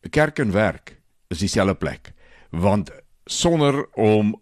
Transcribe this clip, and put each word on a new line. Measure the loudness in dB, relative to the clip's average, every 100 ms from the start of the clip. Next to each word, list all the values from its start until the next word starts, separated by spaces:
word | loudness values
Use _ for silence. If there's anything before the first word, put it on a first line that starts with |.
| -4
Kerk | 0 0 0
en | -2
werk | 0 0 -2 -14 -20 _ _ _
is | -6
dieselfde | -4 0 0 0
plek, | -6 -8 -18 -20 -20 -20 _
want | -2 0 0 -4 -14 _ _ -12
sonder | -2 0 2 0 0 -6 0
om | 2 4 2 -2